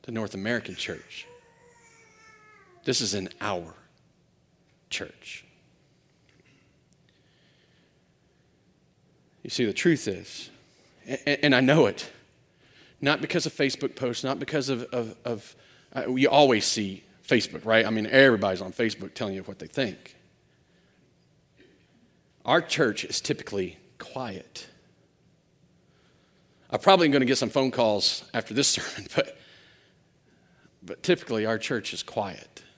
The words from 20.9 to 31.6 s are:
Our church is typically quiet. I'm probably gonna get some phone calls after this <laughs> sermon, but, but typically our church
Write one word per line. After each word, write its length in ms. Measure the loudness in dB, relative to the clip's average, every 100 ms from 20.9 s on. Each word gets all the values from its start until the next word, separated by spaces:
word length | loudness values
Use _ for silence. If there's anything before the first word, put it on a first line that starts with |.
| _ _ _ _ _ _ _ _ _ _ _ _ _ _ _
Our 160 | 2 2
church 440 | 2 0 0 0
is 160 | -6 -6
typically 580 | -4 -6 -4 -4 -4 -8 _ _
quiet. 680 | -12 -10 -10 -10 -14 -18 -20 _ _ _ _ _ _ _ _ _ _ _ _ _ _ _ _ _ _ _ _
I'm 120 | 2
probably 280 | 6 8 8
gonna 160 | 4 4
get 120 | 2
some 120 | 2
phone 200 | 0 0
calls 540 | 2 2 4 0 -2 -6
after 200 | -6 -2
this 120 | 0 2
<laughs> 20 |
sermon, 380 | 0 -4 -10 -4
but, 240 | -2 -2 -8 -20 -20 -20 _ _ _ _ _ _ _ _ _ _ _
but 220 | -16 -8
typically 420 | 0 0 0 -2 0
our 120 |
church 360 | -2